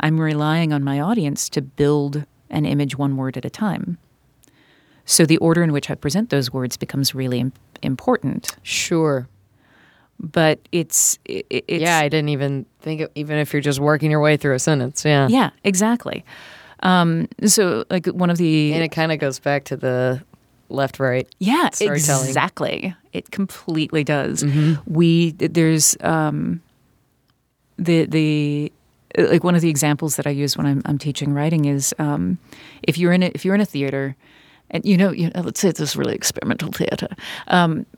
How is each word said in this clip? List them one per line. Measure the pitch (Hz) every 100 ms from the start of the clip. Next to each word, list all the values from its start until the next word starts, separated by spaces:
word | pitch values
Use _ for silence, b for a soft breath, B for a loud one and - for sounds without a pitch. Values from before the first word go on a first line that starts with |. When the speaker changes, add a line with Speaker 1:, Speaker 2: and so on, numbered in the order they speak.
Speaker 1:
I'm | 156 160
relying | 156 151 151 165 160
on | 147
my | 139 139
audience | 160 240 147 - -
to | -
build | 135 - 147 147 143 147 147 _ -
an | 156
image | 151 143 143 135
one | 139 135
word | 131 131
at |
a | 135
time. | - 214 - 185 170 _ _ _ _ _ b b b b b b
So | - 156
the | 160
order | 165 165
in | 165
which | 143 -
I | -
present | 147 175 233
those | 143 123
words | 131 127 -
becomes | - 139 135
really | 131 131 123
im-, | 127 - _ -
important. | 143 131 - 254 139 - - -
Speaker 2:
Sure. | - - - 165 156 135 127 _ _ _ b b b b b -
Speaker 1:
But | 160 170 156 - _
it's, | 175 156 - - - -
it, | - -
it's | - - 170
Speaker 2:
Yeah, | 165 165
I | 147
didn't | 156 147
even | 143 139 139 - _
think | 156 156
of, | 151
even | 151 147 151
if | 147
you're | 147
just | 143 135
working | 147 151 151
your | 151
way | 151 147
through | 147
a | 127
sentence, | - 147 127 -
yeah. | 151 143 139
Speaker 1:
Yeah, | 254 202 -
exactly. | 202 185 214 240 - - - B B B B B
Um, | 185 180 170 165 165 -
so, | 208 220 180 110 -
like, | 185 180
one | 180 175
of | 170
the | 170 156 151
Speaker 2:
And | 160
it | 160
kinda | 165 160 156
goes | 143 127
back | 143 143
to | - 135
the | 131 127 127 131 - _ _ _ -
left, | 135 135 -
right | 131 127 127 -
Speaker 1:
Yeah, | 190 302 254
Speaker 2:
storytelling. | - 208 147 147 135 131
Speaker 1:
exactly. | 139 160 - 143 - 185 - _
It | - -
completely | - 196 - - 160 156 160
does. | 143 147 135 147
Speaker 2:
Mm-hmm. | 147 143 151 151 -
Speaker 1:
We, | 160 170 170 170
th-, | 151 160
there's, | 165 160 160 - -
um, | 170 160 151 147 - 170 - _ _ _ _ _ _ _ _ _ _ -
the, | 175 165 -
the, | 160 151 151 147 147 151 _ _ _ _ -
like, | 170 165
one | 175
of | 175
the | 165
examples | 147 147 147 156 -
that | 147
I |
use | 143 143 -
when | 147
I'm, | 139
I'm | - 143
teaching | 151 - 143
writing | 143 156 165 143
is, | 139 135 -
um, | 151 147 92 180 B B B B
if | - 165
you're | 175
in | 180
a, | 180
if | -
you're | 185
in | 202
a | 208
theater, | 147 139 135 135 135 b b b b b
and, | -
you | - 180
know, | 196
you | - 165
know, | -
let's | 165 -
say | 190
it's | 160
this | 147
really | 139 -
experimental | - - - - - -
theater, | - - - - - B B B
um, | 180 170 156 -